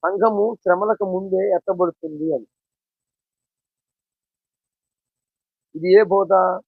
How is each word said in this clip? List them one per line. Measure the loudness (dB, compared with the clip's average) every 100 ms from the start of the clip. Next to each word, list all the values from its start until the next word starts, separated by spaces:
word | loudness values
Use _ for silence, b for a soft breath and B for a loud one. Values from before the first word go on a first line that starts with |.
| -2
"సంఘము | 0 0 0 -4 -4
శ్రమలకు | -2 0 0 -2
ముందే | -2 -6 -4 -2 0 -2
ఎత్తబడుతుంది" | -4 -2 -2 -4 -14 -8 -6
అని. | -6 -8 _ _ _ _ _ _ _ _ _ _ _ _ _ _ _ _ _ _ _ _ _ _ _ _ _ _ _ _ _ _ _ _ -8
ఇది | 4 6
ఏ |
బోధ? | 6 2 2 2 2 -2